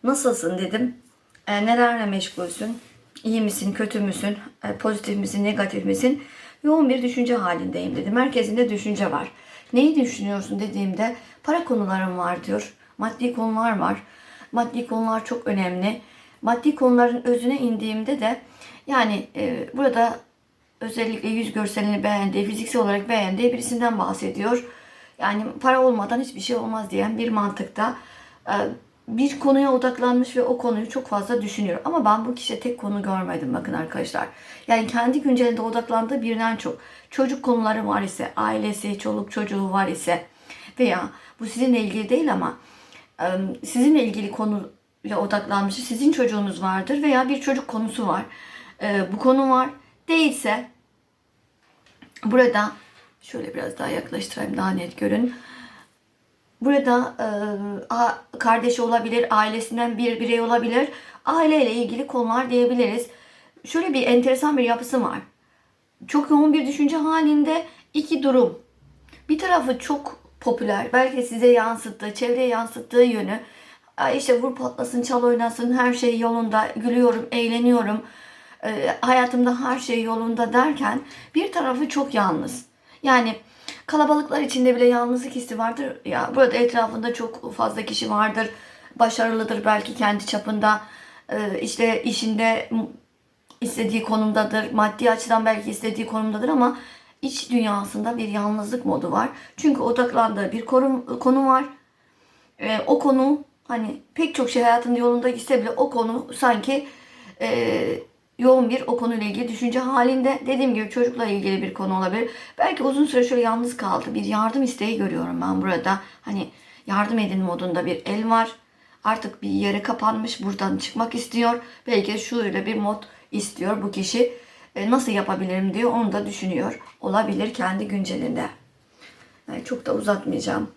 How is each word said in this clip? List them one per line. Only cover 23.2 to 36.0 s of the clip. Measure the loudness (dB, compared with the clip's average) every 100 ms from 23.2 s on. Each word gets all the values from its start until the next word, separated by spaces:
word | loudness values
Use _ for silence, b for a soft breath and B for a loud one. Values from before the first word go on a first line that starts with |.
| 0 2 0
birisinden | 0 -4 0 0 0
bahsediyor. | -2 -4 -6 -2 0 0 -4 B B B B B
Yani | -2 -2 -6 -2
para | 2 4
olmadan | 4 4 0 -4
hiçbir | -4 -8
şey | -4 -4
olmaz | -2 -6 -4
diyen | -2 -2 -2
bir | -2
mantıkta, | 0 0 -2 -8 -2 -2 -2 B B B B -4
e, | -2 -2 -6 _ _ -8
bir | 0 0 2
konuya | 4 4 4
odaklanmış | 4 2 0 2 2 2 0
ve |
o | 0 0
konuyu | 0 -2 -2
çok | -6 -4
fazla | -4 -2 -2
düşünüyor. | -2 -4 -2 -2 -2
Ama | 2 2
ben | 2 0
bu | -6
kişide | -6 -6
tek | -6 -6
konu | -4 -4
görmedim | -2 -4 -4 -4 -4
bakın | -4 -4
arkadaşlar. | -6 -6 -6 -4 -4 -6 B B B B
Yani | 0 2
kendi | 0 0 2
güncelinde | 2 4 4 2
odaklandığı | -2 -4 -2 -2